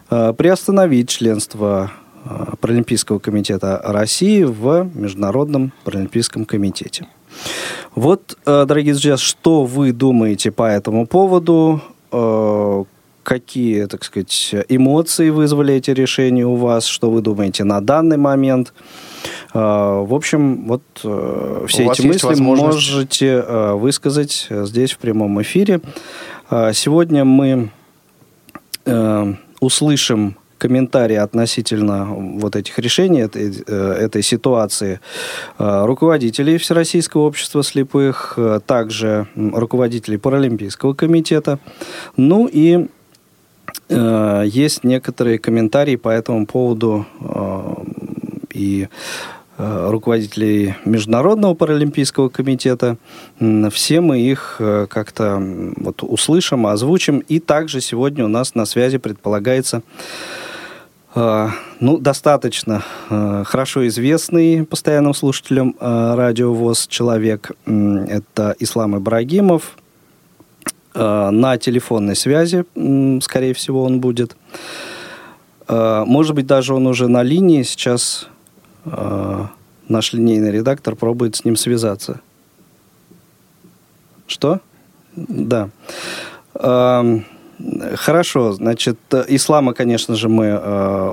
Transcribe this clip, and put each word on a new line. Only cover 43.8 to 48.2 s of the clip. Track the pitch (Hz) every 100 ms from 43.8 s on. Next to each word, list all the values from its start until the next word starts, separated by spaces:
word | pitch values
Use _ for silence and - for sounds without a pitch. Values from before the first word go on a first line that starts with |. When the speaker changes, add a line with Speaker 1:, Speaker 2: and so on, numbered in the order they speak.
| -
Speaker 1:
э, | - 113 110 107 101 104
есть | 113 147 -
некоторые | 123 127 - - 120 113
комментарии | - 113 110 139 147 123
по | 117
этому | 113 113 113 104
поводу, | 131 123 110 113 107 104 -
э, | - - 98 95 98 - - - - -